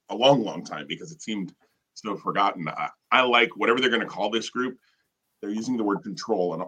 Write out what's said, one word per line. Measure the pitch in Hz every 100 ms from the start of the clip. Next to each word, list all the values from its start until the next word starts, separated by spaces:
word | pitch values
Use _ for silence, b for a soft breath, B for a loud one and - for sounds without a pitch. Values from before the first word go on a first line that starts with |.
| -
a |
long, | - 135 131
long | 104 80
time | - 78 73
because | 82 85
it | 82
seemed | - 104 90 - _ _ _
so | - 107 98
forgotten. | 95 98 98 92 78
I, | - - - -
I | 127
like | 127 120 120 -
whatever | 104 123
they're | 127
gonna | 113 101
call | 92 107
this | 113 -
group. | 123 127 - _ _ _ _ _ -
They're | 101
using | 110 113 123
the |
word | 104 98
control | 107 92 - 104 90
an | 80